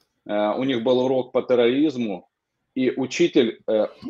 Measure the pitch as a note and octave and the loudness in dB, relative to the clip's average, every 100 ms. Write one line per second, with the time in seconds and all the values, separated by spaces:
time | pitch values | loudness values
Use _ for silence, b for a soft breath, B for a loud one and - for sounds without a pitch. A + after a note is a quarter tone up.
0 | _ _ - G#2 G#2 G#2+ C3 B2 A2+ B2+ | _ _ -6 -2 -2 -2 -2 -2 0 2
1 | B2+ C3 B2 C3 - B2 A#2 C3+ D#3 B2+ | 2 -2 -2 -2 0 2 4 2 0 -2
2 | A2+ F2+ - _ _ _ _ - B2+ C3 | -6 -6 -12 _ _ _ _ -2 -2 -2
3 | B2+ - F3 D#3 A#2 - - A2 G#2+ - | -4 0 2 2 0 -2 -2 -2 -2 -6
4 | - | -14